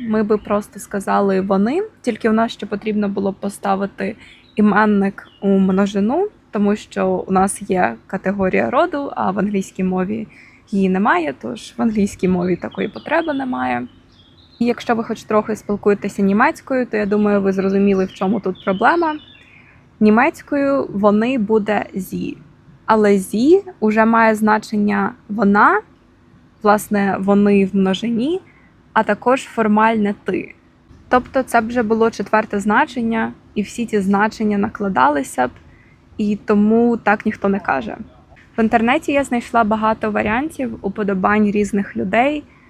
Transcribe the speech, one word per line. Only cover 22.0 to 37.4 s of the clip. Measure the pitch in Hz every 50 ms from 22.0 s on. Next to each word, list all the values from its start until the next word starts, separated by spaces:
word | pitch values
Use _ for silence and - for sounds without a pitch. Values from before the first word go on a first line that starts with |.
| 185 - 185 175 - - - - - - - _ _ - - - _
Але | - 220 214 208 202 202
"зі" | 190 190 - - 214 247 311 370 392 392 370 - -
уже | 220 214 214 220 220
має | 226 233 226 226 220 220
значення | 214 220 214 214 220 - - 220 208 208 208 202 202 196 - - - _ -
"вона", | 202 233 202 202 202 208 240 311 392 427 - - _ _ _ _ _ _ _ _ - - _ _ _ _ -
власне, | 208 208 208 - - 208 202 202 196 - -
"вони" | 190 202 202 202 202 202 202 196 196
в | 190 196
множині, | 196 190 190 190 - 220 233 233 214 247 311 359 381 - - _ _ _ _ _ _ _ _ -
а | 220 220
також | 214 208 - - 247 269 262 -
формальне | - - 233 214 214 208 214 220 226 233 214 202 202 202 - -
"ти". | - 190 - - - - _ _ _ _ _ _ _ - - - -
Тобто | 254 247 254 - - 262 254
це | - - 233
б | 220
вже | 233 240 254 220
було | 208 226 220 226 226
четверте | - - 196 - 220 214 226 - 214 202
значення, | 196 208 208 254 302 302 - 254 226 226 226 226 226 233 233 - _ - -
і | 214
всі | 196 - - 240 226
ці | 220 220 208
значення | 185 196 202 196 214 214 - - 220 208 208
накладалися | 202 208 220 - - 202 196 190 240 262 285 302 277 254 - - 254 254
б, | 247 - - - - - - _ _ _ _ _ _ -
і | - 214 208 214 - -
тому | - 208 208 208 214 226 233 240 240 233
так | 233 - 202 214 214 -
ніхто | 214 - -